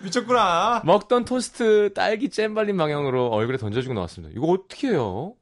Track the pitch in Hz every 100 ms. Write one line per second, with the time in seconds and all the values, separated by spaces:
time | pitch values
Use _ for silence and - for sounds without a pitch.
0 | 190 240 233 247 196 170 208 240 147 202
1 | - 247 226 254 233 - 226 208 208 196
2 | 185 220 240 - 214 214 208 190 151 147
3 | 143 127 123 107 117 131 107 113 127 113
4 | 87 - 78 110 151 185 - - 277 175
5 | 107 95 175 -